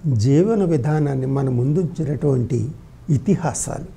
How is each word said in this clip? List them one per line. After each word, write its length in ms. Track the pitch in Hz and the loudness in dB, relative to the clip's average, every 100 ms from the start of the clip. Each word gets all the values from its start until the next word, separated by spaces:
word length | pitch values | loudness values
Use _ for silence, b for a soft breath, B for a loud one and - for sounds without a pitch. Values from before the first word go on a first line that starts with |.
| 160 | 0
జీవన 500 | 117 113 143 202 226 | 2 4 4 4 2
విధానాన్ని 600 | 180 156 151 156 143 135 131 | 2 0 0 0 0 -2 -2
మన 240 | 139 135 | -2 0
ముందుంచినటువంటి 1200 | 123 131 156 175 - 151 143 151 131 113 120 117 - - - - | 0 2 0 -2 -4 -4 -2 0 0 0 -2 -4 -8 -18 -16 -2
ఇతిహాసాలు. 760 | 143 - 185 160 - - - - | 0 2 0 0 -4 -6 -8 -10